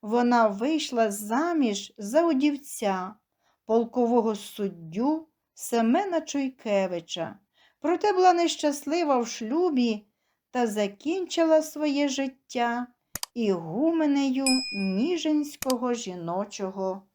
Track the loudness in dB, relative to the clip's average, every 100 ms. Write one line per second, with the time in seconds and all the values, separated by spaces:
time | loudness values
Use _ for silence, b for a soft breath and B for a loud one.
0 | 0 2 4 4 4 2 0 0 -2 0
1 | 0 0 -4 -2 0 2 0 0 -8 _
2 | 0 2 4 4 2 0 -8 -4 -2 -2
3 | -4 -12 _ _ _ _ 0 0 0 0
4 | 2 4 2 -2 -8 -8 -8 -8 -12 -4
5 | -2 -2 -6 _ _ -16 -4 0 2 2
6 | 2 -2 -4 -4 -4 -6 0 0 0 -4
7 | -8 -8 -8 -10 _ b b b 0 2
8 | 2 6 6 6 2 2 -2 -2 -2 -2
9 | 2 2 0 -6 -4 0 2 2 0 0
10 | _ _ _ _ _ -2 -2 0 -4 -4
11 | -4 -4 -4 0 4 4 2 -4 -2 0
12 | 0 0 -4 -6 _ -2 -2 -2 -8 _
13 | _ -18 _ -4 0 0 -2 0 2 2
14 | 2 2 2 2 2 0 -2 -4 -2 0
15 | 0 0 0 0 -2 -6 -4 -2 -2 -4
16 | -6 -8 -6 -4 -6 -6 -8 -4 -6 -6
17 | -12